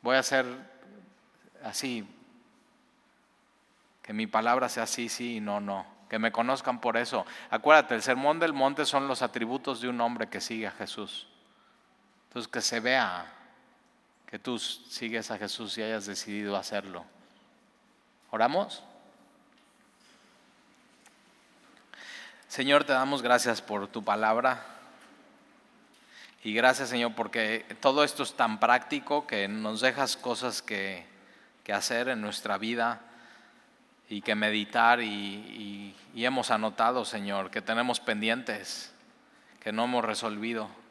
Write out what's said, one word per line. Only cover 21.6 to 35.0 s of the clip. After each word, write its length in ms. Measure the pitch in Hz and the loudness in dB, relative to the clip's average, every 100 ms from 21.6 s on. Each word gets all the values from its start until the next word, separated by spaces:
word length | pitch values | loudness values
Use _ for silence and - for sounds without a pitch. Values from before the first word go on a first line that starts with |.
| - - _ - - - - - - | -20 -20 _ -20 -16 -16 -16 -20 -10
Señor, 340 | - 135 143 | -2 6 6
te 80 | 147 | 6
damos 300 | 135 135 139 | 2 4 0
gracias 400 | 120 123 120 110 | 4 4 6 -2
por 260 | - 104 98 | -2 -4 -4
tu 160 | 117 | -6
palabra. 640 | 104 104 110 113 131 127 - - - - - - - - - - _ - _ - - - - - | -2 2 4 4 2 0 -6 -18 -20 -20 -20 -20 -20 -20 -20 -20 _ -20 _ -20 -20 -20 -20 -12
Y 100 | 110 | -2
gracias, 360 | 107 127 123 127 | 6 6 6 0
Señor, 240 | 123 120 | 0 0
porque 500 | 110 107 117 107 110 - - | 0 -2 0 2 0 -4 2
todo 240 | 139 139 | 4 6
esto 200 | 147 - | 4 2
es 100 | 131 | -6
tan 260 | - 120 107 | 0 0 4
práctico 680 | 117 127 - 147 - 147 147 | 6 4 4 -6 0 -2 0
que 200 | 107 98 | -2 -2
nos 320 | 107 107 107 | -4 -4 2
dejas 380 | 131 127 131 - | 0 2 -2 -2
cosas 440 | 127 110 123 104 | -4 -2 -4 -6
que, 440 | - 104 98 92 - - - - - _ | -6 -4 -4 -6 -14 -20 -20 -20 -20 _
que 80 | - | -4
hacer 380 | 101 - 117 123 | -2 0 0 0
en 100 | 120 | -2
nuestra 380 | 104 101 110 98 | -4 -6 -4 -4
vida 420 | 110 120 117 117 - - - - - - _ _ _ _ _ | -2 0 0 -2 -12 -20 -20 -20 -20 -20 _ _ _ _ _
y 120 | 104 | -8
que 120 | - | -2
meditar 640 | 107 107 107 104 120 117 120 | 0 2 0 0 4 6 6